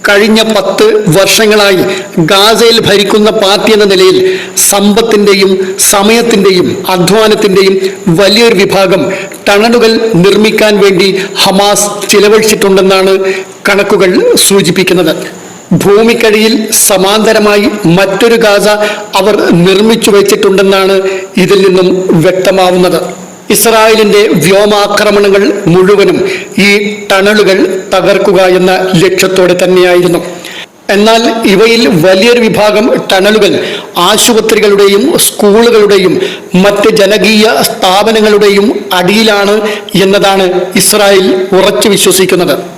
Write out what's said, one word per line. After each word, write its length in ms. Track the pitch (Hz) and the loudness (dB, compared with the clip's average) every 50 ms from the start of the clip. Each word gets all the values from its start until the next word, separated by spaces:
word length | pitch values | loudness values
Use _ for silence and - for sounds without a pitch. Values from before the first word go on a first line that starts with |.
| - | -2
കഴിഞ്ഞ 320 | 208 202 202 214 220 220 226 214 220 214 | 0 0 0 2 2 2 0 0 0 -2
പത്ത് 320 | 202 190 196 190 - 214 220 220 214 208 185 151 | -2 -2 -2 0 0 2 2 2 0 0 0 0
വർഷങ്ങളായി 680 | 190 190 196 196 - 226 208 214 214 202 202 190 175 - 185 - - - - - 190 160 156 | 0 0 0 0 0 0 2 2 2 2 2 0 0 -2 -2 -4 -8 -10 -6 -4 -2 0 0
ഗാസയിൽ 460 | 202 190 202 220 226 202 233 226 226 220 - | 0 0 2 2 2 2 2 2 2 0 0
ഭരിക്കുന്ന 440 | 147 202 190 202 190 196 214 214 220 220 220 | 0 0 0 0 0 0 2 2 0 0 0
പാർട്ടി 300 | 208 190 202 208 - 220 220 | 0 0 -2 -2 0 0 0
എന്ന 100 | 208 208 196 | 2 2 2
നിലയിൽ 260 | 196 180 185 185 180 185 185 185 185 - - - - - - - | 2 2 2 2 2 2 0 -2 -2 -4 -8 -10 -6 -6 -4 -2
സമ്പത്തിന്റെയും 800 | 202 202 202 208 202 226 226 226 214 208 208 202 190 196 190 196 190 185 - - - - - - | 0 0 0 2 2 0 0 0 0 0 2 2 2 2 2 0 0 -2 -2 -6 -4 -4 -4 -2
സമയത്തിന്റെയും 800 | - 202 196 214 226 240 233 233 220 196 190 196 185 180 160 - - - - - 185 | 0 0 0 0 0 0 0 0 0 2 2 2 0 0 -2 -2 -4 -6 -6 -4 -2
അധ്വാനത്തിന്റെയും 840 | 180 175 175 196 220 214 214 214 208 214 202 185 196 196 190 196 190 - - - - - 185 165 170 | -2 0 0 2 2 2 2 0 0 0 0 0 2 2 2 0 0 -2 -4 -6 -4 -2 -2 0 2
വലിയൊരു 380 | 202 190 202 220 233 233 214 180 | 2 0 2 2 2 2 2 0
വിഭാഗം 400 | 196 - 196 196 196 185 196 175 135 - 190 - - - - - - - | 0 0 0 0 0 0 0 0 0 -2 -4 -6 -10 -12 -16 -6 -4 -2
ടണലുകൾ 420 | 202 202 220 233 233 240 226 220 226 - 226 220 - 165 175 | 0 0 0 2 2 2 2 2 0 0 -2 0 0 2 2
നിർമ്മിക്കാൻ 500 | 202 196 208 214 220 214 220 226 208 208 196 202 | 2 2 2 2 0 0 0 0 0 2 2 2
വേണ്ടി 240 | 196 190 170 196 196 185 190 - - - - - | 2 2 2 0 0 -2 -4 -6 -6 -6 -4 -2
ഹമാസ് 440 | 202 190 196 202 208 208 202 202 - - - - - | 0 0 0 0 0 0 0 -2 -4 -6 -8 -4 0
ചിലവഴിച്ചിട്ടുണ്ടെന്നാണ് 1040 | - 202 196 208 220 214 214 214 208 175 202 196 190 196 190 190 190 190 190 196 190 190 190 190 190 - - - - - - - | 0 2 2 4 2 2 2 0 0 0 0 0 2 2 2 2 2 2 0 0 0 0 -2 -4 -4 -6 -10 -14 -18 -8 -4 -2
കണക്കുകൾ 420 | 202 196 202 202 214 170 190 180 185 262 453 494 453 - - | -2 -2 0 0 0 0 2 0 0 0 0 2 0 0 0
സൂചിപ്പിക്കുന്നത്. 680 | - 196 196 165 160 175 196 180 185 175 185 175 160 - - - - - - - - - - - - 175 151 - | 0 0 0 0 0 -2 -2 -2 0 0 0 0 -2 -2 -4 -8 -14 -16 -18 -20 -20 -20 -20 -4 -2 -2 0 2
ഭൂമിക്കടിയിൽ 680 | 190 202 214 226 233 226 - - 220 208 214 214 220 240 - - 214 - - - - | 2 2 2 2 2 0 0 0 0 0 2 0 0 0 -2 -4 -4 -4 -4 -2 0
സമാന്തരമായി 760 | 202 185 185 196 208 220 208 226 220 220 208 208 208 208 202 247 208 208 - 165 170 | 0 0 0 0 0 0 0 0 0 2 2 2 0 0 0 -2 -4 -2 0 0 2
മറ്റൊരു 400 | 185 196 190 190 196 240 233 233 226 220 | 2 0 0 0 0 0 0 0 2 2
ഗാസ 220 | 208 202 202 185 208 208 208 208 - - - - - - 196 | 0 0 2 0 0 0 0 -2 -4 -6 -8 -12 -6 -4 -2
അവർ 140 | 190 214 202 220 - - - 170 170 | 0 0 0 0 0 0 2 2 2
നിർമ്മിച്ചു 440 | 190 190 190 214 226 233 - - 240 202 202 | 2 2 2 2 2 0 0 0 2 2 2
വെച്ചിട്ടുണ്ടെന്നാണ് 760 | 185 190 214 - 214 196 190 190 196 190 196 190 190 190 196 190 190 190 190 185 - - - 196 180 | 2 2 0 0 0 0 2 2 2 2 2 0 0 0 0 0 -2 -2 -6 -6 -10 -6 -2 -2 0
ഇതിൽ 140 | 156 202 190 190 | 2 2 2 2
നിന്നും 220 | 196 180 190 180 185 185 185 185 190 - 165 156 | 2 2 2 0 0 0 -2 -2 0 0 2 2
വ്യക്തമാവുന്നത്. 800 | 185 180 185 190 208 185 190 185 180 180 180 180 180 160 160 - - - - - - - - - - 220 | 2 0 0 0 -2 0 0 0 0 2 0 0 0 0 -4 -6 -8 -12 -14 -18 -20 -20 -20 -4 -4 -2
ഇസ്രായേലിന്റെ 680 | 202 - 226 220 220 220 226 220 220 214 202 190 208 208 - 311 170 143 | 0 0 2 2 2 2 2 2 2 2 2 2 2 2 2 0 0 0
വ്യോമാക്രമണങ്ങൾ 1000 | 175 190 196 208 208 214 202 208 202 208 - 208 208 196 202 208 202 196 202 208 269 - - - 160 | 2 2 2 2 2 0 0 0 -2 -2 -2 0 0 0 2 2 2 2 2 0 0 -2 -2 -2 0
മുഴുവനും 460 | 170 185 185 196 208 202 196 185 165 - - - - - - - - - 196 | 2 2 4 4 4 4 4 2 0 -2 -2 -4 -6 -8 -10 -8 -4 -2 0
ഈ 20 | 202 202 214 208 208 208 - - - | 0 0 0 -2 -4 -8 -10 -6 -4
ടണലുകൾ 480 | 202 190 196 208 214 208 190 185 190 202 - 190 185 - - - 202 | -2 0 0 2 2 2 2 2 2 0 0 -2 -4 -8 -6 -4 -2
തകർക്കുക 460 | 190 180 185 202 190 196 208 180 185 185 185 185 | 0 0 0 0 0 0 0 0 2 2 2 2
എന്ന 140 | 185 185 185 185 185 180 185 185 165 | 2 0 0 0 -2 -2 -2 0 0
ലക്ഷ്യത്തോടെ 540 | 180 180 185 180 196 185 190 190 175 175 180 175 | 0 0 0 0 -2 -2 0 0 0 0 0 0
തന്നെയായിരുന്നു. 580 | 190 180 185 180 180 180 180 180 180 165 170 165 - - - - - - - - - - - - - - 202 | 0 0 2 2 2 2 2 2 0 0 -2 -4 -6 -10 -14 -16 -18 -18 -18 -18 -20 -20 -20 -14 -6 -2 0
എന്നാൽ 260 | 202 208 220 226 226 233 285 226 226 - 247 196 | 0 2 2 2 0 0 -2 -4 -2 0 0 2
ഇവയിൽ 280 | 180 226 226 226 226 247 277 220 156 156 | 2 2 2 2 2 0 0 0 2 2
വലിയൊരു 360 | 185 190 190 190 233 240 240 220 | 2 2 2 2 0 0 0 0
വിഭാഗം 400 | 220 170 185 208 214 208 214 220 269 - - - - | 0 0 0 0 0 0 0 0 0 -2 -2 -2 -2
ടണലുകൾ 400 | 202 190 190 208 214 220 202 180 147 - - - - - - - - - 175 185 | -2 0 0 0 2 2 0 0 0 -2 -4 -6 -10 -10 -12 -8 -4 -2 0 0
ആശുപത്രികളുടെയും 920 | 214 208 - - 233 220 - 214 226 214 214 208 202 196 202 196 202 202 240 311 359 - - | 0 0 0 0 0 0 0 0 -2 0 0 0 2 2 2 2 2 0 0 0 -2 -2 -4
സ്കൂളുകളുടെയും 880 | - - - - 202 196 226 233 233 240 220 208 190 202 190 185 175 147 - - - - - - - - 180 190 | -4 -4 0 0 2 2 4 2 2 2 2 2 2 2 2 2 0 -2 -2 -4 -6 -8 -12 -10 -4 -2 0 2
മറ്റ് 260 | 202 202 202 202 220 - - | 2 0 0 0 0 2 2
ജനകീയ 440 | 196 190 214 208 185 208 220 208 214 220 254 - 233 - | 0 0 0 0 0 0 2 2 2 2 0 -2 -2 -4
സ്ഥാപനങ്ങളുടെയും 1000 | 220 220 208 185 185 202 214 226 220 226 208 214 208 208 214 202 196 196 202 233 349 415 - - 190 180 | -4 -2 -2 0 0 0 0 0 0 0 2 2 2 2 2 2 2 2 0 0 -2 -4 -6 -4 -4 -2
അടിയിലാണ് 560 | 180 180 202 226 220 220 208 202 202 196 208 220 214 214 214 - - - - 175 196 | 0 0 0 0 0 0 0 0 0 0 0 -2 -2 -4 -6 -8 -10 -4 -2 0 0
എന്നതാണ് 420 | 190 196 202 202 196 196 190 185 180 180 180 185 - - 190 | 0 0 0 0 0 0 0 0 -2 -2 -4 -4 -4 -4 -4
ഇസ്രായേൽ 460 | - - - 208 202 196 202 190 185 - - - - - 190 | -2 0 0 0 2 2 2 2 2 0 -2 -2 -2 -2 0
ഉറച്ചു 300 | 185 190 208 - - - 220 196 | 0 0 0 -2 0 0 0 0
വിശ്വസിക്കുന്നത്. 600 | - - 190 175 - 190 180 190 175 175 147 135 - - - - | 0 0 0 0 0 0 0 0 -2 0 -2 -4 -4 -6 -14 -18